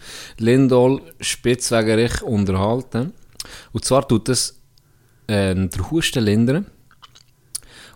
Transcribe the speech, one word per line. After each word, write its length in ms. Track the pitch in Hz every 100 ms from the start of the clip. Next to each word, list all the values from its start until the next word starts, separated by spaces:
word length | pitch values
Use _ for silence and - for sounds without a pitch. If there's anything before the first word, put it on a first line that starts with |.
| - - - -
Lindol 640 | 113 131 135 123 127 139 - -
Spitzwegerich 1000 | - - 120 123 - 117 110 110 117 -
unterhalten. 920 | 185 107 98 95 101 120 127 117 143 - - - - - -
Und 120 | -
zwar 220 | - 131 135
tut 220 | 113 -
das, 280 | 127 - - _ _ _ _ _ _ -
äh, 260 | 107 98
der 360 | 92 95 - 92
Husten 340 | 160 160 143
lindern. 420 | 107 107 120 147 202 - _ _ - - _ _ _ - - - -